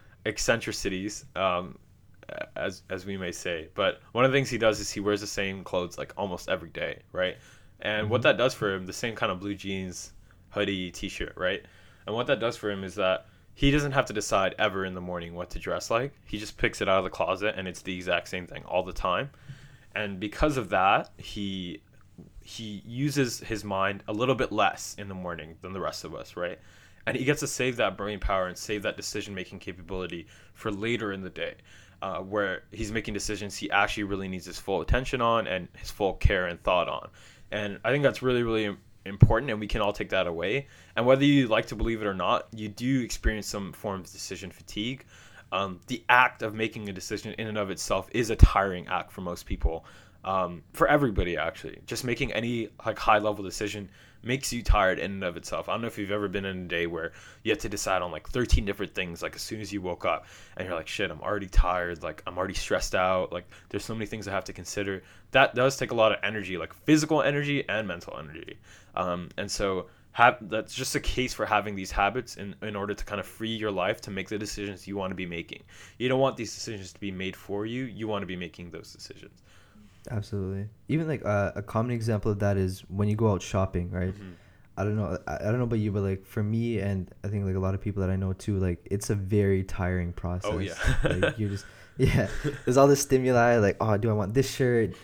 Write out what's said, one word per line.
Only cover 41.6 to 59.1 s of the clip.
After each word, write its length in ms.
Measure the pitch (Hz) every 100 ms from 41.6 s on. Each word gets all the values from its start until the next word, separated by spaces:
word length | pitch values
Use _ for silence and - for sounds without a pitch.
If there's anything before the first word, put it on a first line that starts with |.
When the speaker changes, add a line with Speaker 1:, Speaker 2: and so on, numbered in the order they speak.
| 110
Speaker 1:
to 100 | 107
believe 260 | 113 113
it 40 | 104
or 80 |
not, 340 | 92 90 117 - 113
you 140 | 107
do 320 | 98 123 135
experience 460 | 113 - - 107 98
some 260 | 107 95
form 260 | - 107 95
of 120 | 82
decision 400 | - - 92 92
fatigue. 520 | - - - 113 131 - - - - -
Um, 300 | 95 98 90 -
the 140 | 120 -
act 360 | 123 127 -
of 100 | 117
making 340 | 107 110 113 104
a 60 |
decision 400 | 92 - 104 113
in 140 | - 110
and 100 | 107
of 140 | 98
itself 380 | 90 - 98 92
is 160 | 113 110
a 80 | 113
tiring 500 | - 104 98 90 90
act 240 | 90 85
for 80 | -
most 260 | 90 87 -
people. 400 | 92 - 82 - - - -
Um, 400 | - 95 87 87 -
for 160 | - 160
everybody, 480 | 147 139 98 90 80
actually. 460 | 80 - - - -
Just 180 | 117 127
making 260 | 117 127
any, 380 | - 117 120 110 - 113
like, 120 | 104
high-level 460 | - 107 107 101
decision 460 | 95 - 107 104 98 - - -
makes 300 | 110 135 -
you 80 | 120
tired 380 | 101 107 95 92
in 120 | 92
and 120 | 98
of 120 | 92 85
itself. 320 | - 82 82
I 40 |
don't 100 | 104
know 60 | 117
if 100 | -
you've 140 | 95
ever 160 | 104 101
been 180 | 98 98
in 120 | 92
a 80 | 90
day 180 | 85 85
where 260 | 82 82 - - -
you 80 | 107
have 80 | 107
to 80 | 110
decide 340 | 101 - 92
on, 80 | 87
like, 180 | 78 -
thirteen 340 | 127 117 -
different 300 | 101 98 95
things, 300 | - 90